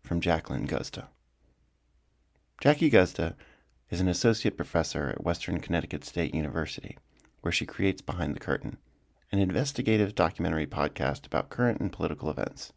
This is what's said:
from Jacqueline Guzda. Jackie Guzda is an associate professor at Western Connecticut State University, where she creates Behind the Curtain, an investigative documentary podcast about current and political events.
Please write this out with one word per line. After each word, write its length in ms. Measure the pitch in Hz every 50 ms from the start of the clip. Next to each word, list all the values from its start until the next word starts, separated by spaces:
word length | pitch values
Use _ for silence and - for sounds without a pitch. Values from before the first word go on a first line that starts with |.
| _
from 160 | - 85 85
Jacqueline 460 | 85 87 80 80 - - 69 - - -
Guzda. 400 | - - - - - - - - _ _ _ _ _ _ _ _ _ _ _ _ _ _ _ _ _ _ _ _ _ _ _ _ _ _ _ _ _ -
Jackie 300 | - 139 151 143 165 151
Guzda 440 | 120 101 90 85 - - 85 82 - - - - - _ _ _ _ _ _ _
is 100 | 92 87
an 80 | 92 92
associate 480 | 87 - - 117 110 - - 113 -
professor 520 | - 76 - - 82 80 - - 71 71 65
at 160 | - - -
Western 340 | 85 85 - - - 85 71
Connecticut 460 | - - 85 85 - - - 73 -
State 280 | - - 87 82 69
University, 640 | - 78 76 71 - 82 78 - - - - - - - _ _ _ _ _ _ _ _
where 100 | - -
she 160 | - - -
creates 340 | - - - 98 98 92 -
Behind 360 | - - 85 90 80 76 62
the 40 | -
Curtain, 380 | - - 73 - - - - - _ _ _ _ _ _ _ _ _ _
an 80 | - 98
investigative 760 | 98 90 92 95 143 139 - - - 113 110 107 104 98 110
documentary 520 | - 85 80 - - 85 85 80 78 76
podcast 580 | 69 - 76 73 71 - - 71 67 71 - -
about 240 | - - - - -
current 320 | - - 123 120 110 -
and 100 | - 95
political 380 | - - - 82 73 - - 78
events. 420 | - - - - - - - - -